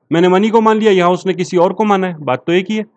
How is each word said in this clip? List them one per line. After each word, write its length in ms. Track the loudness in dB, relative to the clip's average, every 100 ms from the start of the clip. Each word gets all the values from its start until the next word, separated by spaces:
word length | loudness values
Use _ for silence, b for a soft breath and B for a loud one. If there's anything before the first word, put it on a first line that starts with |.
| _
मैंने 180 | 0 2
मनी 200 | 2 2
को 100 | 2
मान 180 | 2 2
लिया, 140 | 2
यहाँ 180 | 2 2
उसने 240 | 0 -2
किसी 220 | -4 -2 0
और 160 | 0
को 120 | 0
माना 220 | -2 0 -2
है, 100 | -6
बात 240 | -6 -6 -2
तो 60 |
एक 180 | -2 -2
ही 60 | -6
है। 80 | -8